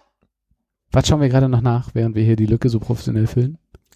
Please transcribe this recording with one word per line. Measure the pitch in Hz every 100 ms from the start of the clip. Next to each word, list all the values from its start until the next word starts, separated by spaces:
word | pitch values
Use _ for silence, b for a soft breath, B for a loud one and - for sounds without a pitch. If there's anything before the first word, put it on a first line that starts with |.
| _ _ _ _ _ _ _ _ _
Was | 131 -
schauen | 151
wir | 135
gerade | 131 131
noch | 123
nach, | 123 120 -
während | 117 113 110
wir |
hier | 113 110
die | 107
Lücke | 113 123
so | 113
professionell | 120 120 127 113 113
füllen? | 123 127 160 _ - _